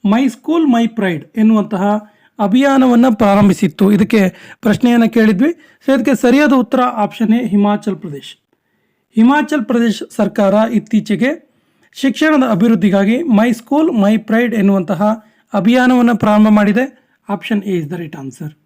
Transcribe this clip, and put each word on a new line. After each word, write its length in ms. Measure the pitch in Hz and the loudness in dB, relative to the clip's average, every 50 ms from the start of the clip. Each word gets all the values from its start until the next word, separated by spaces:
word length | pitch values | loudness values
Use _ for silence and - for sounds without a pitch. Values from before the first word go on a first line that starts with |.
| - | 0
My 160 | 196 208 240 277 | 0 0 2 0
School 480 | 247 - - _ - 320 339 320 285 240 | -2 -4 -6 _ -4 -2 0 2 2 2
My 180 | 233 233 226 - | 0 0 -2 -2
Pride 300 | - 202 185 170 147 - _ _ | -4 -4 -4 -4 -6 -10 _ _
ಎನ್ನುವಂತಹ 760 | 226 220 220 220 214 196 - 208 180 196 202 208 214 208 _ _ _ _ _ _ - | 0 2 2 2 2 0 -4 -4 -2 -2 -2 -2 -2 -6 _ _ _ _ _ _ -4
ಅಭಿಯಾನವನ್ನ 680 | 208 202 202 254 277 277 269 269 254 254 240 233 247 262 220 | -2 0 2 2 2 2 2 2 2 2 4 2 2 2 2
ಪ್ರಾರಂಭಿಸಿತ್ತು?" 760 | - 214 202 202 208 208 196 185 - - 165 - - 196 196 | 2 2 2 4 4 4 2 2 0 -2 -4 -2 0 0 2
ಇದಕ್ಕೆ 420 | 208 175 214 - - 220 190 185 - - - - - _ | 2 0 0 0 2 0 0 0 -2 -8 -20 -20 -20 _
ಪ್ರಶ್ನೆಯನ್ನ 440 | - 226 202 - - 240 240 233 226 | -2 -2 0 0 0 2 2 2 0
ಕೇಳಿದ್ವಿ. 500 | 220 - 233 220 214 214 180 262 330 339 _ _ _ _ _ _ | 2 2 2 2 2 2 2 0 -2 -2 _ _ _ _ _ _
So 80 | - 269 | 0 0
ಇದಕ್ಕೆ 200 | 277 214 254 262 | 0 2 -2 -2
ಸರಿಯಾದ 380 | - - 240 254 277 302 294 | 0 2 2 2 2 2 2
ಉತ್ತರ 280 | 285 254 247 - - 254 | 2 0 0 0 -2 -2
ಆಪ್ಷನ್ 540 | 247 247 240 226 208 - - - 226 214 220 | -2 -2 -2 -4 -6 -6 -4 -4 -2 0 0
ಎ, 120 | 240 254 | -2 -2
ಹಿಮಾಚಲ್ 500 | 190 190 202 202 202 208 208 208 208 185 | -2 -2 0 0 0 -2 -4 -4 -8 -8
ಪ್ರದೇಶ್. 460 | 156 - 170 143 135 - - - _ _ _ _ _ _ _ _ _ _ _ _ _ _ _ _ | -8 -12 -14 -16 -16 -18 -20 -20 _ _ _ _ _ _ _ _ _ _ _ _ _ _ _ _
ಹಿಮಾಚಲ್ 500 | 220 226 247 285 302 302 294 311 294 214 | 2 2 4 2 0 -2 -2 -4 -6 -4
ಪ್ರದೇಶ್ 380 | - 233 240 233 233 202 - - _ - | -4 -2 -2 0 -2 -4 -6 -10 _ -4
ಸರ್ಕಾರ 380 | - 208 190 - - 202 190 196 214 220 233 | -4 -4 -2 -2 0 0 2 2 0 0 0
ಇತ್ತೀಚೆಗೆ 760 | 247 202 208 - - 214 - - 208 160 220 269 320 - _ _ _ _ _ _ _ _ _ _ | -2 -4 -4 -2 -4 -4 -2 -2 -4 -2 -2 -4 -4 -6 _ _ _ _ _ _ _ _ _ _
ಶಿಕ್ಷಣದ 580 | _ - - 269 - - 302 311 311 277 262 240 | _ -4 -4 -4 -2 0 0 2 2 2 2 0
ಅಭಿವೃದ್ಧಿಗಾಗಿ 680 | 214 175 214 233 226 180 170 202 175 196 202 202 233 | 0 0 2 2 2 2 2 2 2 2 2 2 0
My 340 | 269 349 302 220 196 226 247 | -2 0 0 2 2 2 0
School 420 | 226 - - - 269 302 311 349 | -2 -4 -4 -4 -2 0 0 0
My 240 | 294 220 196 202 220 | 0 0 0 2 0
Pride 380 | 214 - - 214 226 247 233 233 | -2 -2 -2 -2 -2 0 -2 -2
ಎನ್ನುವಂತಹ 720 | 220 196 202 196 190 180 151 190 160 208 214 220 220 - _ _ _ _ _ - | 0 0 2 0 0 -2 -4 -4 -2 0 -2 -2 -4 -10 _ _ _ _ _ -4
ಅಭಿಯಾನವನ್ನ 580 | 202 180 226 240 254 254 254 254 247 240 233 | -2 0 2 2 2 2 2 2 2 2 2
ಪ್ರಾರಂಭ 360 | 240 - - 214 214 214 214 220 | 0 0 0 2 2 4 4 4
ಮಾಡಿದೆ. 560 | 214 208 208 208 196 233 262 262 - _ _ _ _ _ _ - 202 | 4 2 2 2 0 -2 -2 -4 -8 _ _ _ _ _ _ -10 -10
Option 240 | 202 - - 226 202 190 202 | -10 -6 -6 -6 -6 -4 -4
A 20 | 185 170 | -6 -6
is 60 | 156 143 | -6 -8
the 60 | 180 165 | -10 -12
right 160 | 165 151 160 151 | -12 -14 -14 -14
answer. 260 | 135 131 123 - 160 151 151 _ _ | -16 -16 -14 -14 -16 -16 -16 _ _